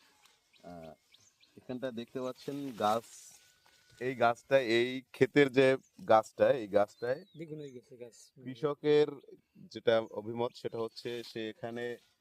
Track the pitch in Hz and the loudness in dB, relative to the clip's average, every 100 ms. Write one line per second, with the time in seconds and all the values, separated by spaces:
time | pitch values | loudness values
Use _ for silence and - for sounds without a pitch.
0 | _ _ _ _ _ _ 85 87 80 78 | _ _ _ _ _ _ -20 -18 -20 -20
1 | _ _ _ _ _ - - 127 131 113 | _ _ _ _ _ -20 -14 -10 -10 -10
2 | 117 131 127 127 - 143 139 107 104 113 | -12 -10 -10 -10 -10 -10 -10 -4 -2 -2
3 | - - - - _ _ _ _ _ _ | -4 -16 -20 -20 _ _ _ _ _ _
4 | 123 127 117 120 _ 135 120 113 123 131 | -8 0 0 0 _ 2 4 2 2 -4
5 | - - 131 147 143 123 131 131 - _ | -12 0 2 6 4 6 4 2 -4 _
6 | 95 110 - - 107 131 107 101 101 _ | 4 4 4 2 2 2 0 0 0 _
7 | 120 139 190 147 165 156 143 127 - 123 | -6 -6 -8 -18 -16 -14 -16 -18 -20 -20
8 | 120 - _ _ 127 127 151 143 151 147 | -20 -20 _ _ -16 -6 -4 -2 2 4
9 | 147 143 - - _ _ - 113 117 113 | 4 -2 -18 -20 _ _ -18 -4 2 2
10 | 113 - 104 117 120 - 117 117 113 - | 0 -8 -8 -4 -6 -6 -10 -8 -8 -10
11 | 123 120 117 117 110 107 117 117 120 117 | -10 -10 -10 -10 -10 -10 -12 -10 -10 -12
12 | _ _ | _ _